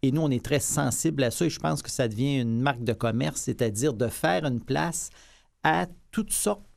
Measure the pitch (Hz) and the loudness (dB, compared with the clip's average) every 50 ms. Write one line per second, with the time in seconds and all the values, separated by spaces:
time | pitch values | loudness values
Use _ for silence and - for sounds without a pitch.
0 | - 135 127 156 160 147 131 120 - - 147 143 - - - - 143 131 110 - | 2 2 2 2 2 2 0 0 0 0 0 0 2 0 0 0 0 0 0 0
1 | - 160 156 139 135 120 - - 175 165 - - - 156 156 143 - - - - | 0 0 2 2 0 0 0 0 0 0 0 0 -2 -2 -2 -2 -4 -8 -2 0
2 | 131 117 107 104 131 143 143 135 123 117 113 117 127 143 135 120 120 113 113 101 | 0 0 0 0 0 0 2 0 0 0 0 2 2 0 0 0 -2 -2 -2 0
3 | - 117 110 117 135 156 139 - - - 123 - 123 113 101 104 123 151 135 101 | 0 0 0 0 0 -2 -2 -4 -4 -4 -2 0 0 0 0 2 0 0 2 2
4 | 123 113 - - - 160 180 185 156 147 123 117 - - 131 143 156 170 165 - | -2 -2 -2 0 0 2 2 2 2 0 -2 -2 -2 -2 -2 0 0 -2 -2 -4
5 | - - - - - - - - _ _ _ _ _ 151 156 170 180 175 175 - | -8 -8 -12 -18 -20 -20 -20 -20 _ _ _ _ _ 2 4 4 0 -2 -6 -16
6 | - _ - - 214 - - - - 208 208 202 - - - | -20 _ -4 -4 -4 -2 -2 -2 0 0 -2 -2 -4 -20 -20